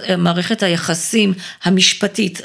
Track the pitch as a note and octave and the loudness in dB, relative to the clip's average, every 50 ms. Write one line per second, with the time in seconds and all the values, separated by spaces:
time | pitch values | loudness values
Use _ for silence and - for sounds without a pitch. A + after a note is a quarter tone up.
0 | - - F#3 F3 F3 F3 E3+ F3+ E3+ - A3+ A3 G3+ F3+ E3+ E3+ - - E3 E3+ | -2 -2 0 2 2 2 2 0 -2 -2 -2 0 0 0 0 0 0 -2 -2 -2
1 | - - - A3+ G#3 G3 F#3 F3+ - - - - - F3+ F#3+ F#3 F#3 - - - | -2 0 2 2 2 2 0 -2 -6 -14 -12 -4 0 2 2 4 4 2 0 0
2 | - G3+ - - G#3+ F#3 - - | -2 -2 0 0 -2 -2 -4 -6